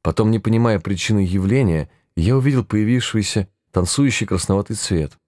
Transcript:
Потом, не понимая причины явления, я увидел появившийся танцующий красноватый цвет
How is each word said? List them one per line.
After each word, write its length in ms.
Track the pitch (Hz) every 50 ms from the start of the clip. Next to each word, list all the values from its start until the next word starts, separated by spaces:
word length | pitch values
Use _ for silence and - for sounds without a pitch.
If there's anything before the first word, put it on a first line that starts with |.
Потом, 300 | - 85 - - 113 110
не 80 | 113 110
понимая 400 | - 110 110 113 117 117 107 92
причины 400 | - 95 101 87 - - 107 101
явления, 680 | 95 87 92 98 92 98 117 135 131 95 82 78 73 - _ _ _ _ _
я 220 | 85 80 104 127
увидел 280 | 135 131 143 139 127 104
появившийся 840 | - 104 107 107 107 123 127 113 - - 110 101 - - 110 95 - _ _ _ _
танцующий 540 | - 92 90 92 - - 143 135 110 - 113
красноватый 500 | 101 101 90 - - 95 98 101 - 113
цвет 380 | 101 - - 98 82 76 69 - _ _